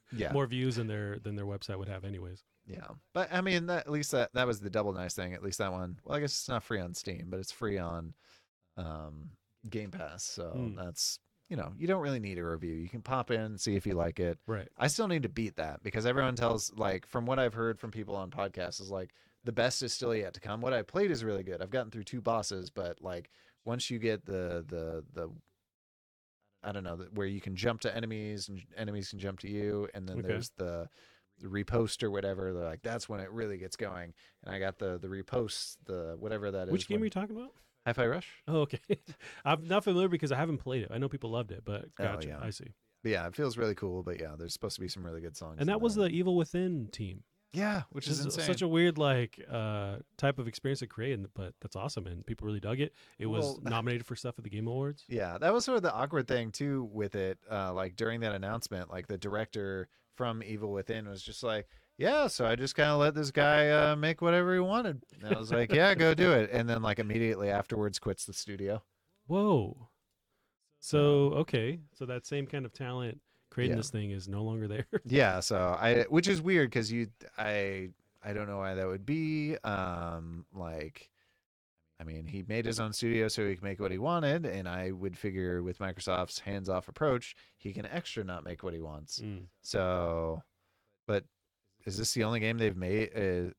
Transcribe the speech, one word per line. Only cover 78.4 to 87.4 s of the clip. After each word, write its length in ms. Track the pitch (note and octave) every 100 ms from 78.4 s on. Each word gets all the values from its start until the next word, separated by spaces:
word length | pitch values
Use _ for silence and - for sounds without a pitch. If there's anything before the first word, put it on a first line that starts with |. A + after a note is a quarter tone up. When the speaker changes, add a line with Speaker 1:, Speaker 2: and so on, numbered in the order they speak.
| G#2
Speaker 2:
know 100 | G2+
why 160 | F#2+
that 120 | F#2+ F#2+
would 180 | F#2+
be. 520 | G#2 D#3 D#3 D#3 D3+ D#3+
Um, 880 | A2 G2+ F#2 F2 E2+ E2 E2 E2 E2+
like, 580 | G2 E2+ D#2+ - - - _ _ _ _ _ _ _ _ -
I 40 |
mean, 220 | D#2+ D#2+ D#2+
he 160 | G2
made 200 | F#2+ A2 A2+
his 140 | A2+
own 120 | A2
studio 340 | G#2 A#2 A2+ A2
so 180 | - G#2
he 60 |
could 80 | F2+
make 140 | G2+ F#2+
what 100 | G2
he 60 | F#2
wanted, 480 | C3+ F3 D3 D#3+ D3
and 220 | F#2+ F2+
I 240 | F2+ F#2
would 260 | F#2 F#2+ F2
figure 440 | G#2 F#2+ F2+ F2+
with 160 | F2+ F2+
Microsoft's 600 | F#2+ E2+ - F2+ F2+ -
hands-off 480 | - G2+ F#2 F#2 -
approach, 480 | - D3+ B2 - -